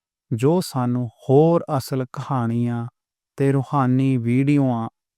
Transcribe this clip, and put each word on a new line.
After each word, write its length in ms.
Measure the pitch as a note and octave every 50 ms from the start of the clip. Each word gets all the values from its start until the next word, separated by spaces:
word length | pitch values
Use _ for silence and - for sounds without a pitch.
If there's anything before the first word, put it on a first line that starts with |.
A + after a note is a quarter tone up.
| _ _ _ _ _ -
ਜੋ 280 | C3 A2 B2 C#3+ E3+ F#3
ਸਾਨੂੰ 480 | E3+ - - C3 B2 B2 B2 B2 B2 A2+
ਹੋਰ 560 | - _ - - C3 C#3+ D#3 E3 E3+ E3+ - - D#3 C3
ਅਸਲ 260 | - - C#3 C3 B2+ -
ਕਹਾਣੀਆਂ 760 | - - B2+ - C#3+ B2+ A#2 A2+ A#2 A#2+ A#2+ A#2+ A#2+ A#2 A#2 A#2+ - _ _ _ _ _ _ _ _
ਤੇ 160 | - C#3 C#3
ਰੂਹਾਨੀ 640 | C#3 C#3 B2+ - D3 C#3+ C3 B2 B2+ C3 C3+ C3+ C3
ਵੀਡੀਓਆਂ 720 | B2 A2+ A#2 A#2+ C3 C#3 C#3 D3 C#3+ C#3 B2+ A#2+ A#2 A2+ A2+ - _ _ _ _